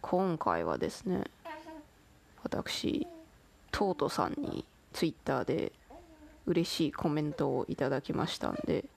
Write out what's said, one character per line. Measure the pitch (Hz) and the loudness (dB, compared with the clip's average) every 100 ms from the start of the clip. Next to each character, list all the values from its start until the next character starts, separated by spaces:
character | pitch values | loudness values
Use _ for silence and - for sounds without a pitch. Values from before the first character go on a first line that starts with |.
今 | - 180 190 160 | 2 2 4 2
回 | - 85 | 2 2
は | 82 71 | 2 0
で | - | 0
す | - - | -2 -2
ね、 | 180 - - 330 311 320 320 - - - - - - | -2 -2 -8 -12 -12 -12 -16 -16 -20 -20 -20 -20 -10
私、 | - - - - - - 339 330 320 - - - - | -4 -4 -4 -2 0 0 -2 -8 -18 -20 -20 -20 -6
ト | - 202 | 0 2
ー | |
ト | 180 147 | 4 0
さ | - 107 | 2 0
ん | - | 0
に | 285 - - - - | -4 -4 -8 -16 -14
Twitter | - 165 - - 135 | 0 0 0 0 0
で | - 147 - - - 302 - - - - - | 2 0 0 -6 -20 -20 -20 -20 -20 -10 2
嬉 | 175 170 | 2 2
し | - 156 | 2 0
い | |
コ | - 165 | 2 0
メ | 147 | 2
ン | 151 | 0
ト | 147 139 | 0 2
を | 131 - | 2 0
い | |
た | - 131 | 0 0
だ | 135 | 0
き | - | 0
ま | 151 - | -2 0
し | - | 0
た | - | -2
ん | - - | -2 0
で | 160 - | 0 0